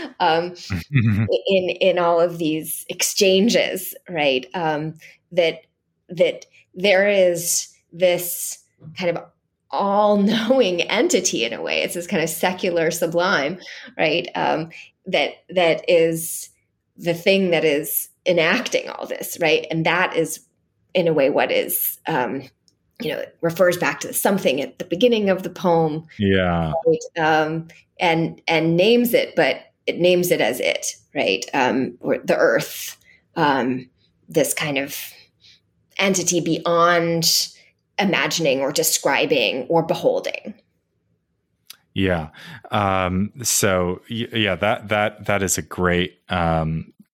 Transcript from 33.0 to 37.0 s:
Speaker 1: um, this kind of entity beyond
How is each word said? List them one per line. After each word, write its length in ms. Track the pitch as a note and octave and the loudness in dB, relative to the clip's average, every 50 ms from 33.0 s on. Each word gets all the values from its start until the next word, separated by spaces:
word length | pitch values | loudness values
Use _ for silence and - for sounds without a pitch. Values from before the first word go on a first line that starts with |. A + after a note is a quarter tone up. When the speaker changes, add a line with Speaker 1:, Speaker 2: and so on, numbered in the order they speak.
| _ _ _ _ _ _ - | _ _ _ _ _ _ -4
Speaker 1:
um, 520 | F3+ D#3+ D3 C3+ C3 A#2+ C3 B2+ B2+ B2+ - _ _ _ _ _ _ _ - | 0 2 2 2 2 0 0 -2 -4 -6 -12 _ _ _ _ _ _ _ -4
this 240 | - D#3+ C3+ - - | 0 0 0 0 0
kind 260 | - D#3+ D3+ C#3 C3+ | -4 -4 -4 -4 -4
of 180 | C#3 C#3+ - - - - - - - _ _ _ _ - - _ _ _ _ _ _ _ - - | -4 -6 -8 -12 -12 -14 -18 -20 -20 _ _ _ _ -20 -20 _ _ _ _ _ _ _ -6 -2
entity 420 | G3 G3+ F#3+ - D#3+ - F3+ E3+ | 0 0 0 0 0 0 -2 0
beyond 1080 | D#3+ E3+ D#3+ - - E3+ E3+ E3+ E3+ F3 F3 E3+ | 0 -2 -2 -2 0 0 2 4 4 4 4 2